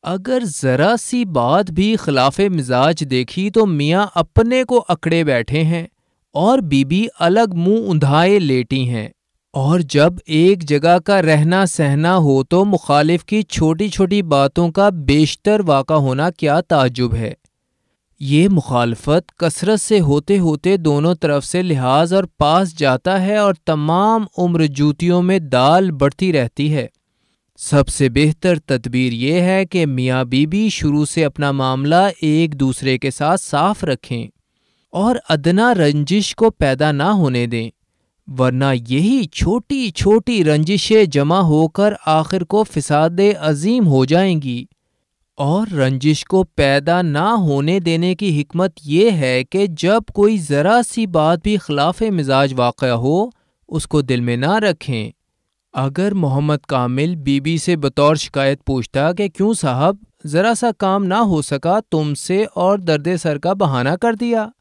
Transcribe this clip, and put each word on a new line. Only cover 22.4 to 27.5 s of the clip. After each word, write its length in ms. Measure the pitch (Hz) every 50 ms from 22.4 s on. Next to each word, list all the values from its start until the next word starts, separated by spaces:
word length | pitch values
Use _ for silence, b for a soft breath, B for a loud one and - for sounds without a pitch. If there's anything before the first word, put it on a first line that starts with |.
| 151 147 160 180 196 170 160
जाता 400 | 160 147 135 127 127 _ 180 190
है 220 | 190 185 196 214 214
और 180 | 208 202 185 - _
तमाम 600 | - 160 151 147 156 165 185 202 220 226 226 208 185 _ -
उम्र 280 | 180 175 170 160 160
जूतियों 560 | 147 139 135 147 151 143 - 170 175 175 180
में 260 | 180 180 196 190 156 139
दाल 420 | 127 123 131 143 165 185 196 185
बढ़ती 420 | 160 131 139 139 - - 190 185
रहती 360 | 160 143 120 113 _ - 143 151
है। 220 | 151 143 117 - _ _ _ _ _ _ _ _ _ _ _ _